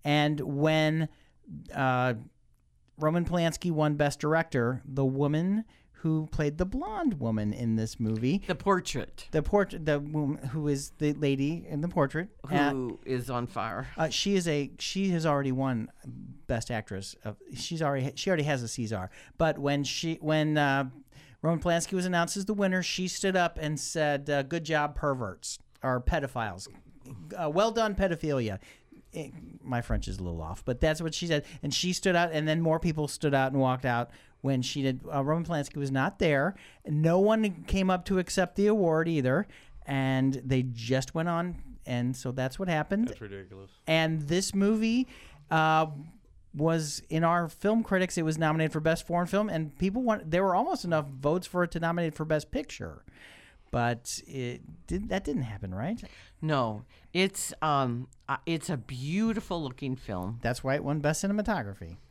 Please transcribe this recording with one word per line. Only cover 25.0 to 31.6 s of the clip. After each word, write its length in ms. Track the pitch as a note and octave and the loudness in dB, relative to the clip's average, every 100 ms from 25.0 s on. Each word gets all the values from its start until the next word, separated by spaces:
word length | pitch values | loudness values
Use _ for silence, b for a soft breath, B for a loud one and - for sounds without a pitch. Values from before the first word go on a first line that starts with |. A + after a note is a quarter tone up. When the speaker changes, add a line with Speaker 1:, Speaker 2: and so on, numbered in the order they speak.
| D3 C3+ G#2+ F2+ - - - - | -2 0 -4 -8 -12 -12 -16 -6
Speaker 1:
or 160 | C3 B2+ | -2 0
pedophiles. 680 | B2 E3+ C#3 B2+ A2 F2+ - G2 - - - A#2+ D#3 F#3 | 2 0 -2 -4 -4 -6 -14 -18 -20 -20 -18 -16 -12 -4
Uh, 120 | D#3+ | 0
well 220 | D#3 A3 | 2 2
done, 240 | A3+ A3 G3 | 2 0 2
pedophilia." 640 | F#3+ E3 D#3 C#3 A2+ F#2+ B B B - - | 0 2 0 0 0 -4 B B B -20 -16
It, 200 | - D3+ E3 - - | -12 -12 -12 -16 -16
my 180 | - B2 | -4 -4
French 260 | A#2 A2 - | 0 -2 -2
is 120 | F#2+ | -6
a 40 | |
little 180 | F2+ E2 | -6 -6
off, 220 | D#2+ F2 | -8 -8
but 160 | - B2 | -4 2
that's 220 | D#3+ D#3 | 2 2
what 120 | E3 | -4
she 120 | D3+ F3 | -4 0
said. 160 | D3+ B B | 0 B B